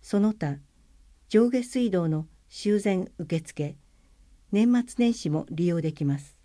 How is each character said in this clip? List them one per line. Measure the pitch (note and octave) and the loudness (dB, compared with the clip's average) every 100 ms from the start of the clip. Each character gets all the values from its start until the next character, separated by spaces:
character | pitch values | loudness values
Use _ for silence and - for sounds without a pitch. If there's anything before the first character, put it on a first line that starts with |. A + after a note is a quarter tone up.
そ | - G3+ | -2 2
の | G#3 | 2
他、 | G#3+ D3 C#3 - _ _ _ - _ _ | 0 -4 -6 -12 _ _ _ -20 _ _
上 | G#3+ A#3+ | 2 4
下 | B3+ | 2
水 | B3 B3+ A#3+ | -2 -2 0
道 | F#3 E3 | 0 0
の | D#3 D#3 _ _ | -2 -4 _ _
修 | - G3+ G#3 | -6 0 0
繕 | G3+ F#3 E3+ _ | 2 0 -4 _
受 | D#3+ E3 | -4 -4
付、 | D#3+ - D3 C#3+ _ _ _ _ - - _ | -4 -8 -8 -8 _ _ _ _ -20 -20 _
年 | G3+ A3+ | 2 4
末 | B3 A#3+ - | 2 0 0
年 | A#3 | 0
始 | A#3 - | 0 -2
も | D3+ - | -4 -4
利 | D#3+ F3 | -2 0
用 | E3+ | 0
で | D#3 | -2
き | D3+ | -2
ま | C#3+ C#3 | -2 -2
す。 | - _ | -6 _